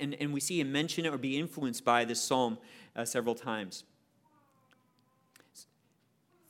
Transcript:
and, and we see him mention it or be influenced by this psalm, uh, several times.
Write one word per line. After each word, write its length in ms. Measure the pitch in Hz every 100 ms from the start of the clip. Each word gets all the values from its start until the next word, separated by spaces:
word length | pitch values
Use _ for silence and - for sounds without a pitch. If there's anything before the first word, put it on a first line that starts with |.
and, 140 | 143 143
and 180 | 143
we 80 | 143
see 180 | - 175
him 120 | 135
mention 340 | 143 165 - 165
it 80 |
or 40 | 139
be 200 | 135 135
influenced 480 | 165 156 135 120 -
by 180 | 120
this 160 | 117 117
psalm, 380 | - 131 120 113 - - - -
uh, 100 | 117
several 300 | 127 117 117
times. 500 | 123 110 98 - - _ _ _ _ _ _ _ _ _ _ _ _ _ _ _ _ - - _ _ _ _ _ _ _